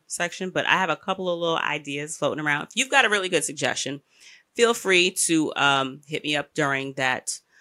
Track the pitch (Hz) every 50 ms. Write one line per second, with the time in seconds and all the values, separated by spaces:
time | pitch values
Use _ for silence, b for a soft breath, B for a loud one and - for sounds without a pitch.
0 | _ - - - 175 175 - - 190 185 170 156 - - 143 175 190 165 151 -
1 | - - 190 190 185 180 175 170 170 165 165 - - - 147 156 147 143 139 143
2 | 147 156 - - 147 139 107 147 151 151 143 147 - - - 220 269 262 285 277
3 | 247 214 208 202 185 185 185 151 147 - 147 143 143 127 123 - - 131 139 143
4 | _ B B B B B B B B B - - 233 226 233 233 - 190 185 180
5 | 175 185 - - - - 170 160 151 - - - 143 139 139 135 135 131 131 151
6 | _ - 156 156 - 147 151 147 143 _ - - 151 139 139 135 135 139 131 139
7 | 135 127 127 110 - - - - b b b b